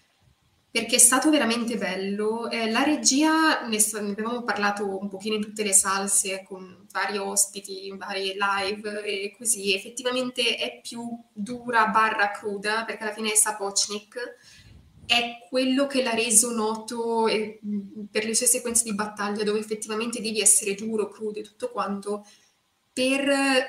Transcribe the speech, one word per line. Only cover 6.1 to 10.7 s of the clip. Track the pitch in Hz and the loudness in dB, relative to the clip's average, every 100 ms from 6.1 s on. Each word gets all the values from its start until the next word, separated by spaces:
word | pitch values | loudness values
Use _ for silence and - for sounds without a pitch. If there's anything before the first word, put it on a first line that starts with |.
| - 196 190 | 0 0 -6
con | - 185 185 - - | -10 -16 -16 -20 -10
vari | 190 202 202 | -4 -2 -2
ospiti, | 196 196 - 202 196 190 196 | -2 0 0 -2 -12 -12 -10
in | 196 | -12
varie | 185 196 196 196 | -8 -4 -4 0
live | 202 196 196 214 214 208 | 0 0 -2 -4 -6 -6
e | 208 202 202 - | -6 -6 -6 -6
così. | 220 196 196 | -2 -2 0
Effettivamente | 196 226 233 247 254 247 247 233 - | -2 -4 -6 -2 -2 -2 -2 -2 0
è | 254 | -4